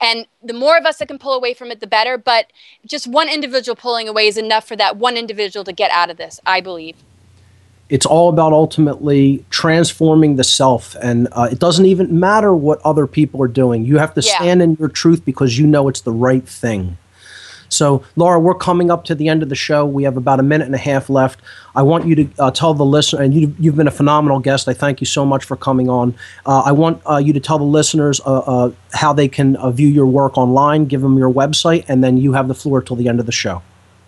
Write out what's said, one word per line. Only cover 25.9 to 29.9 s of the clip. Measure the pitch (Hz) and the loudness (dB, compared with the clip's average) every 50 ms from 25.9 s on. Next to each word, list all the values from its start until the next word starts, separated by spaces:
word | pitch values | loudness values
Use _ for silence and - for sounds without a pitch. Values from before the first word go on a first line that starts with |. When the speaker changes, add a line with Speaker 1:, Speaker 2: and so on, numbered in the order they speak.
Speaker 2:
on. | 127 123 120 123 117 - - - - - - | 0 0 0 -2 -4 -6 -12 -20 -20 -10 -4
Uh, | 113 107 107 110 | 0 0 2 2
I | 139 | 2
want, | 143 147 165 165 165 165 - 151 | 2 2 2 2 0 -2 -4 -2
uh, | 151 | -2
you | 143 147 151 147 | 0 0 0 0
to | 139 | -2
tell | 135 - 160 151 | -2 -2 -2 -2
the | 143 | 0
listeners, | 143 147 151 147 - - 156 147 147 139 - - | 0 2 2 0 0 0 0 0 0 -2 -2 -2
uh, | 139 131 131 | -2 -2 -2
uh, | - 139 127 123 123 123 120 - _ _ - | -2 -2 0 0 0 0 -2 -6 _ _ -6
how | - 151 151 143 | -2 0 0 2
they | 143 143 | 2 0
can, | 131 - - 139 135 135 | 0 0 0 0 0 0
uh, | - 127 127 120 | 0 -2 -4 0
view | 120 151 | 2 2
your | 143 | 2